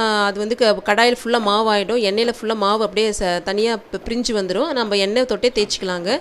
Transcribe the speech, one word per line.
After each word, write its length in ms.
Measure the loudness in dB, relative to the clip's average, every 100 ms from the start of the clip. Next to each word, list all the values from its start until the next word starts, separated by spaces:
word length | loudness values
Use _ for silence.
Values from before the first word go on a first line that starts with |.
| 0 2
அது 140 | 0 0
வந்து 180 | -4 2
க-, 260 | 2 2
கடாயில் 320 | 2 4 4 2
ஃபுல்லா 220 | 0 0
மாவாயிடும். 560 | 2 2 2 2 0 0
எண்ணெயில 320 | 0 0 0
ஃபுல்லா 240 | -2 -4 0
மாவு 280 | 2 2
அப்படியே 260 | 0 0 0
ச-, 320 | 0 -2 -2
தனியா 300 | -2 0 0 -2
பி-, 240 | -6 -10
பிரிஞ்சு 280 | -6 -4 -2
வந்துரும். 400 | -2 -2 -2 -2
நம்ம 240 | -2 0 0
எண்ணெய் 280 | 0 0
தொட்டே 260 | 0 0 0
தேய்ச்சிக்கலாங்க. 600 | 0 -2 -4 -4 -4 -2 -4